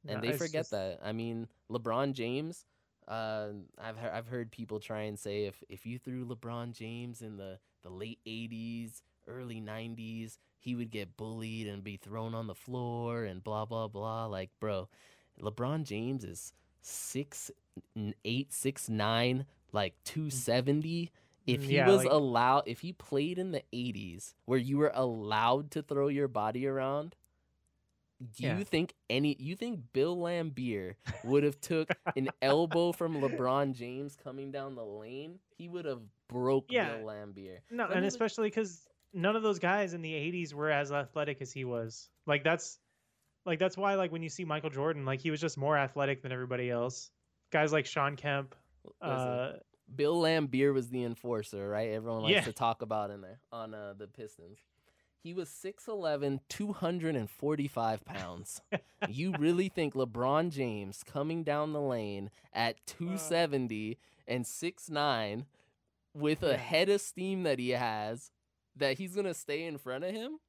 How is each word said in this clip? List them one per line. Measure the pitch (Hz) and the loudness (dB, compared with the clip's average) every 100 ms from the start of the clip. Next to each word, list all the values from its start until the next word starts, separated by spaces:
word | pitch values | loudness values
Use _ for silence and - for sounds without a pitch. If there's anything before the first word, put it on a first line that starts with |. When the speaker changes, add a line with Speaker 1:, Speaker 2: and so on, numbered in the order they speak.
| - | -6
Speaker 1:
And | 113 | -2
Speaker 2:
No, | 117 | 0
Speaker 1:
they | |
Speaker 2:
it's | 147 | 0
Speaker 1:
forget | 165 156 | 0 -2
Speaker 2:
just | 165 | -2
Speaker 1:
that. | 104 95 87 | -4 -4 -6
I | 104 | -6
mean, | 110 117 113 113 _ _ | -4 -4 -6 -8 _ _
LeBron | 117 117 113 139 | -4 0 0 0
James, | 127 117 131 156 175 - _ _ _ - | 0 -2 -2 -4 -8 -18 _ _ _ -10
uh, | 113 110 110 104 104 - - | -6 -4 -4 -6 -8 -14 -14
I've | 113 110 | -12 -8
he-, | 113 | -6
I've | 98 117 | -6 -6
heard | 123 113 | -6 -6
people | - 113 107 | -8 -8 -8
try | - 110 | -6 -6
and | 107 104 | -6 -6
say | 104 104 101 | -4 -2 -2
if, | - - | -6 -16
if | 98 113 | -14 -10
you | 123 | -10
threw | - 127 123 | -8 -8 -8
LeBron | 117 117 117 120 | -8 -8 -8 -8
James | 117 113 117 120 117 | -8 -10 -8 -10 -10
in | 113 101 | -12 -10
the, | 98 95 _ _ | -12 -12 _ _
the | 87 | -16
late | 92 110 113 - | -10 -10 -10 -10
eighties, | 113 113 113 113 117 113 - _ _ - | -8 -8 -8 -8 -8 -10 -14 _ _ -14
early | 123 127 113 | -12 -10 -8
nineties, | 107 110 113 113 113 113 113 - _ _ | -8 -8 -8 -10 -10 -8 -10 -12 _ _
he | 123 123 | -6 -4
would | 117 | -4
get | 110 95 - | -6 -8 -8
bullied | 110 113 110 113 107 | -8 -6 -6 -4 -6
and | 101 | -6
be | 98 98 | -8 -10
thrown | 101 110 113 113 | -8 -6 -4 -4
on | 110 | -6
the | 92 | -8
floor | - 127 120 120 117 117 | -8 -4 -4 -4 -2 -2
and | 110 92 | -4 -6
blah, | 104 107 110 | -4 -2 -2
blah, | 113 110 | -2 -4
blah. | 104 107 113 113 | -4 -4 -4 -4
Like, | 98 95 _ | -4 -6 _
bro, | 110 98 95 _ - _ _ _ | -2 -2 -4 _ -20 _ _ _
LeBron | 107 113 123 156 147 | -6 -2 -2 0 -2
James | 104 117 135 | -2 -2 -4
is | 110 90 - _ _ _ | -6 -10 -14 _ _ _
six | - - - 131 143 - - - _ - _ - 104 - | -12 -10 -6 -6 -6 -10 -14 -16 _ -20 _ -6 -4 -4
eight, | 107 120 139 | -2 -2 -2
six | - 135 139 - | -2 -2 -2 -2
nine, | 110 107 113 123 131 139 _ _ | 2 4 6 4 2 -2 _ _
like, | 104 95 - | 0 0 -2
two | - 156 156 | -8 -4 -2
seventy. | 131 120 120 127 147 156 170 170 _ _ _ - | -2 2 2 4 2 2 -4 -4 _ _ _ 0
If | 123 | 0
Speaker 2:
Mm, | 139 | 4
Speaker 1:
he | 143 | 6
Speaker 2:
yeah, | 127 | 8
Speaker 1:
was | 127 | 8
Speaker 2:
like | 131 | 8
Speaker 1:
allowed, | 151 139 117 123 135 127 | 6 6 6 6 6 4
if | 117 | -6
he | 170 | -8
played | 185 - 139 147 180 | -12 -2 2 2 0
in | 185 | -2
the | 156 - | -4 -4
eighties | 123 123 104 98 87 - _ - | -4 -4 -4 -8 -10 -14 _ 2
where | 131 | 2
you | 123 143 | 4 4
were | 151 | 4
allowed | 123 127 113 104 110 113 131 147 | 4 0 0 0 4 6 4 2
to | 160 | -6
throw | 147 139 139 | -2 2 2
your | 139 139 | 2 0
body | 113 107 123 135 | 2 0 0 0
around, | 135 131 143 160 - _ _ _ _ _ _ _ _ _ _ 120 | 0 0 -2 -4 -12 _ _ _ _ _ _ _ _ _ _ -14
do | 107 139 | -4 -2
you | |
Speaker 2:
Yeah. | 170 | 0
Speaker 1:
think | 202 160 175 - _ | 0 0 0 -4 _
any, | 123 147 143 | 2 2 0
you | 131 190 | -6 -6
think | 233 208 120 | -4 -6 -4
Bill | 131 151 175 | 2 2 2
Laimbeer | 170 175 160 123 127 104 92 98 - | -2 -2 -2 -4 -2 -2 -4 -10 -10
Speaker 2:
<laughs> | - 113 | -8 4
Speaker 1:
would | 139 | 6
have | 147 139 | 6 0
took | - 165 160 180 - 139 | -2 0 2 0 0 0
an | 135 - | -2 2
elbow | 131 143 165 170 175 | 4 6 6 4 2
from | 170 165 156 | 2 0 2
LeBron | 135 165 127 135 139 | 0 2 2 4 2
James | 123 120 131 143 139 | 0 -6 -6 -8 -10
coming | 139 131 139 | -12 -10 -8
down | 139 135 127 | -8 -8 -8
the | 110 | -10
lane? | 104 110 131 156 185 _ _ | -10 -10 -10 -10 -14 _ _
He | 170 | -10
would | 175 160 | -6 -4
have | 127 107 _ _ | -4 -8 _ _
broke | 123 127 135 135 | 0 4 4 4
Speaker 2:
Yeah. | 247 170 | 2 2
Speaker 1:
Bill | 113 110 | -2 -8
Laimbeer. | 107 104 98 95 90 _ | -10 -10 -12 -14 -16 _
Speaker 2:
No, | 233 226 | -2 2
Speaker 1:
Let | 190 | 4
Speaker 2:
and | |
Speaker 1:
me | 190 | 2
look | |
Speaker 2:
especially | 247 220 - 214 | 2 0 2 0
'cause | 220 208 170 _ _ _ | 0 -2 -6 _ _ _
none | 190 185 220 | 0 2 4
of | |
those | 220 190 | 2 2
guys | 175 196 196 | 2 4 2
in | 170 | -2
the | 160 | -4
eighties | 156 151 175 160 143 | -4 -2 -2 -4 -2
were | 151 | 2
as | 147 143 | 4 2
athletic | 143 135 156 147 135 | 0 -2 -2 -2 -2
as | 131 | -8
he | 135 127 | -6 -4
was. | 120 113 113 - _ - | -2 -4 -8 -18 _ 0
Like, | 147 | 4
that's, | 143 165 - - _ _ _ _ _ _ - | 4 4 0 -14 _ _ _ _ _ _ -2
like, | 165 | 4
that's | 190 185 | 4 4
why, | 202 196 | 2 4
like, | 180 | 2
when | 165 | 0
you | 165 | -6
see | - 175 | -6 -2
Michael | 151 156 | 0 0
Jordan, | 135 147 151 131 | 0 2 2 0
like, | 135 | 0
he | 147 | 0
was | 151 | 0
just | 156 143 | 0 0
more | 139 151 | 4 4
athletic | 135 143 139 131 | 4 2 0 0
than | 131 | -4
everybody | 127 123 123 123 | -4 -2 -2 0
else. | 120 120 127 - _ _ _ _ | 0 0 -4 -14 _ _ _ _
Guys | 160 151 | 4 6
like | 156 147 | 4 2
Shawn | - 143 143 | 2 0 0
Kemp, | 147 139 135 - _ _ - - | -2 -2 -2 -12 _ _ -20 -10
Speaker 1:
Listen, | 160 131 127 123 | -4 0 0 0
Speaker 2:
uh, | 127 - - _ _ | -2 -8 -18 _ _
Speaker 1:
Bill | 127 147 170 | 0 2 4
Laimbeer | 160 160 147 131 139 | 4 4 4 6 6
was | 135 120 | 6 2
the | 127 | -2
enforcer, | 120 117 120 113 104 101 98 | -2 -4 -2 -2 -2 -6 -2
right? | 104 113 | 0 0
Everyone | 107 113 113 | -2 -2 0
likes | 110 | 4
Speaker 2:
Yeah. | 196 127 | 4 2
Speaker 1:
to | |
talk | 107 117 117 | 0 0 0
about | 110 107 104 | -2 -2 -2
in | 101 | -6
there | 95 117 _ | -14 -18 _
on, | 117 110 | -10 -10
uh, | 110 104 | -10 -12
the | 101 104 | -12 -14
Pistons. | 117 107 - 87 104 _ _ _ _ _ _ | -12 -16 -16 -20 -20 _ _ _ _ _ _
He | 170 | -10
was | 175 165 | -8 -8
six | - 190 202 - | -8 -12 -10 -8
eleven, | 214 165 147 139 135 _ | -2 0 2 2 0 _
two | - 208 | -6 -4
hundred | 202 170 175 160 143 | 0 0 0 0 0
and | 107 | -2
forty-five | - 143 151 143 - 113 110 - | -2 0 0 0 0 0 0 -4
pounds. | 98 90 87 98 - _ | -8 -8 -8 -10 -12 _
Speaker 2:
<laughs> | - - _ 208 | -4 -4 _ -4
Speaker 1:
You | 117 180 | -2 -2
really | 165 151 175 190 | 2 4 4 2
think | - 151 135 | 2 0 2
LeBron | 127 113 127 147 170 | 0 2 4 4 4
James | 139 127 107 98 98 | 0 -2 -2 -6 -10
coming | - - 151 165 | -8 -4 -2 -2
down | 151 147 151 | 0 0 0
the | 151 | 0
lane | 143 120 107 101 98 _ _ | 0 0 -2 -4 -8 _ _
at | - 117 113 - | 0 0 -2 -12
Speaker 2:
Uh. | |
Speaker 1:
two | - 170 185 | -8 -4 -4
seventy | 160 165 165 143 123 110 107 113 _ _ - | 2 4 4 4 0 -2 -4 -6 _ _ -4
and | 123 120 | -2 -2
six | - 170 175 - | -4 -4 -6 -6
nine | 147 147 120 107 107 139 _ _ _ _ _ _ | 0 2 2 0 -4 -6 _ _ _ _ _ _
with | 147 151 156 | 0 2 4
a | 165 | 4
Speaker 2:
Yeah. | 127 | 2
Speaker 1:
head | 123 160 190 | 4 4 6
of | 202 | 4
steam | - - 190 190 | 0 -4 -2 0
that | 175 131 | 2 2
he | 123 | 2
has, | 123 120 107 107 117 - _ _ _ _ 131 | 2 2 0 -4 -6 -10 _ _ _ _ 0
that | 139 131 | 0 2
he's | 190 185 | -2 -2
gonna | 196 | -2
stay | 165 - 147 165 | -4 -4 -4 -4
in | 147 | -6
front | 131 127 | -6 -4
of | 175 | -4
him? | 214 240 311 | -4 -6 -10